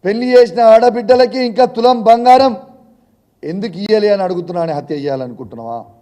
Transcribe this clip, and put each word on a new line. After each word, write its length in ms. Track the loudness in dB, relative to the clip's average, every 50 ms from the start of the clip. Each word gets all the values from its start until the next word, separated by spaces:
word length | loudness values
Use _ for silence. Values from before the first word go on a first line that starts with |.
| _
పెళ్లి 220 | -4 -4 -4 -4 2 4
చేసిన 260 | 4 4 4 0 2 4 4 6
ఆడబిడ్డలకి 640 | 6 4 2 0 -2 0 2 2 2 2 0 0 -4 -4 -4
ఇంకా 140 | 0 0 0 0 0
తులం 260 | 0 0 0 0 2 4 2
బంగారం 440 | 2 4 6 4 4 6 4 0 -2 -4 -14 -20 _ _ _ _ _ _ _ _ _ _ _ _ _ _ -12 -12
ఎందుకు 240 | -10 -8 -10 -10 -10 -10
ఇయ్యలే 280 | -2 -2 0 0 2 0 0
అని 80 | 0 -2 -6
అడుగుతున్నా 320 | -6 -8 -8 -8 -8 -8 -6
అని 80 | -6 -6 -8
హత్య 160 | -8 -8 -10 -8
చేయాలనుకుంటున్నావా? 760 | -6 -6 -6 -6 -8 -12 -14 -16 -18 -18 -18 -16 -14 -12 -12 -12 -14 _ _ _